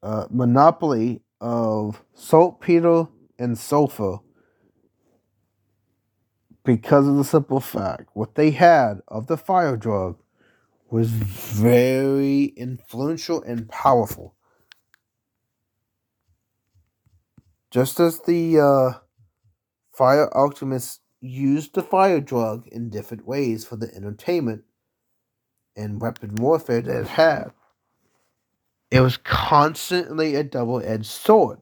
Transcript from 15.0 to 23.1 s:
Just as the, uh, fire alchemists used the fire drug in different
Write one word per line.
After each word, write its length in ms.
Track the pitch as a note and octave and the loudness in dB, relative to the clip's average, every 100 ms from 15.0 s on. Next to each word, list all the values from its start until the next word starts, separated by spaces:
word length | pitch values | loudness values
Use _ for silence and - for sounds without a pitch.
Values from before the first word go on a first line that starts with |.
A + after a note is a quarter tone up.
| _ _ _ _ _ _ _ _ _ _ _ _ _ _ _ _ _ _ _ _ _ _ _ _ _ _ _ | _ _ _ _ _ _ _ _ _ _ _ _ _ _ _ _ _ _ _ _ _ _ _ _ _ _ _
Just 280 | B2 C3+ - | -2 -2 2
as 220 | E3+ E3 | 0 0
the, 400 | - E3+ E3 D#3+ | -2 -2 2 4
uh, 380 | C#3+ C#3 C3 B2 _ _ _ _ _ _ _ _ _ | 6 4 2 -2 _ _ _ _ _ _ _ _ _
fire 360 | - C3 C#3 D3+ - | 0 4 4 2 2
alchemists 640 | C#3+ C#3 C3+ C3 - - _ _ | 0 0 -6 -6 -8 -16 _ _
used 540 | C3 B2+ C#3 C#3+ D3+ | -16 -4 0 0 -2
the 80 | - | -6
fire 380 | - F#3 G3 E3+ | 0 4 4 2
drug 480 | C#3 B2+ A2+ A2 - | 0 -2 -2 -4 -12
in 220 | A#2 A#2 | -12 -10
different 360 | G#2 - | -10 -12